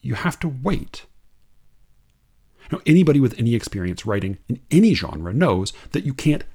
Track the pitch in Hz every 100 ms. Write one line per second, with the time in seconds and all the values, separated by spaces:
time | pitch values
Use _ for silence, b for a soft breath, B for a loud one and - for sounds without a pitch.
0 | - 110 175 - 170 131 147 - - -
1 | - _ _ _ _ _ _ _ _ _
2 | _ _ _ _ _ _ b - - 160
3 | 165 143 131 - 117 117 - 101 90 87
4 | - 101 95 98 - - - 156 226 127
5 | 80 76 85 110 170 92 98 - B -
6 | - 135 - 151 -